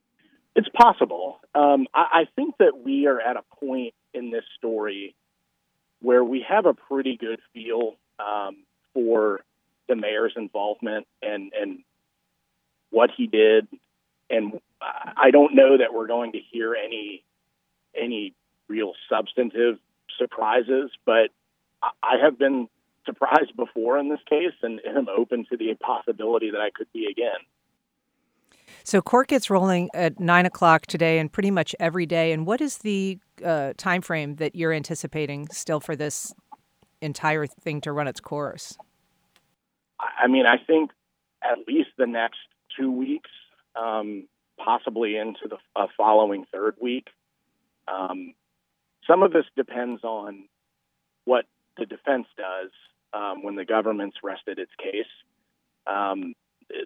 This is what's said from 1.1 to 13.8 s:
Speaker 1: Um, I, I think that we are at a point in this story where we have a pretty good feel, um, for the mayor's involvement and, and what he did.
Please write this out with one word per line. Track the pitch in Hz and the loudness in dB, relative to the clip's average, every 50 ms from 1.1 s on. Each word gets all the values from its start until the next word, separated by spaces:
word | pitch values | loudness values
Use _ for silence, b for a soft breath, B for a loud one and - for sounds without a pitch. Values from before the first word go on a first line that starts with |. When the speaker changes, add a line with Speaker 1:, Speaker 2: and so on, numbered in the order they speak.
| 87 87 92 92 - - _ _ - | -2 -4 -6 -8 -10 -14 _ _ 2
Speaker 1:
Um, | 147 147 143 143 135 131 - - | 4 6 6 6 4 2 2 2
I, | 156 165 - 165 165 | 2 2 4 4 2
I | 156 - _ | 2 2 _
think | 262 285 330 - - | -4 -4 -2 2 4
that | 196 156 - 269 - | 4 4 4 2 -2
we | - 139 139 143 | -4 0 2 2
are | 143 131 117 | 2 2 2
at | 110 123 123 | 0 -2 -4
a | 107 - _ _ _ | -4 -8 _ _ _
point | 147 135 131 131 123 117 - _ _ _ - | -8 -6 -6 -6 -6 -8 -12 _ _ _ -12
in | 123 123 117 | -10 -8 -6
this | 117 113 - - - | -6 -8 -8 -10 -10
story | - - 113 113 107 107 107 98 101 98 98 - _ _ _ _ _ _ _ _ _ _ _ _ _ _ _ _ _ | -8 -6 -4 -2 -2 -4 -4 -6 -8 -10 -14 -16 _ _ _ _ _ _ _ _ _ _ _ _ _ _ _ _ _
where | 117 123 123 123 123 | 2 4 4 4 4
we | 117 131 127 - | 2 -2 -6 -2
have | - 190 214 190 | 0 0 4 4
a | 165 - | 4 2
pretty | - _ - 139 139 131 131 123 | 2 _ -6 -4 -2 -2 -2 -4
good | 113 120 113 113 - _ _ _ | -4 -6 -8 -8 -10 _ _ _
feel, | 117 110 117 113 117 117 110 107 _ _ _ _ | -14 -8 -4 -4 -2 -2 -4 -6 _ _ _ _
um, | - 104 104 104 104 101 98 98 101 _ _ _ _ _ _ - | -10 -8 -6 -4 -4 -6 -8 -12 -16 _ _ _ _ _ _ -4
for | 135 117 113 113 110 107 107 98 92 - _ _ _ _ _ _ _ _ - | -2 0 2 2 2 2 2 0 -4 -8 _ _ _ _ _ _ _ _ -4
the | 123 | -2
mayor's | 113 101 107 107 107 117 - - | -2 -2 -2 -2 0 -2 -2 -2
involvement | 120 110 98 - 104 101 107 107 - 120 107 110 107 - _ _ _ | -6 -10 -8 -6 -4 -4 -4 -4 -6 -6 -6 -6 -8 -8 _ _ _
and, | 127 107 104 101 95 98 104 | -8 -8 -8 -8 -10 -8 -8
and | 107 101 98 92 90 _ _ _ _ _ _ _ _ _ _ _ _ _ _ _ _ _ _ _ _ _ _ | -6 -6 -6 -8 -12 _ _ _ _ _ _ _ _ _ _ _ _ _ _ _ _ _ _ _ _ _ _
what | 110 113 120 120 - | 4 4 4 4 2
he | - 120 | -2 -4
did. | 110 113 107 107 107 110 110 107 - - - | 0 4 6 6 6 6 6 4 0 -6 -20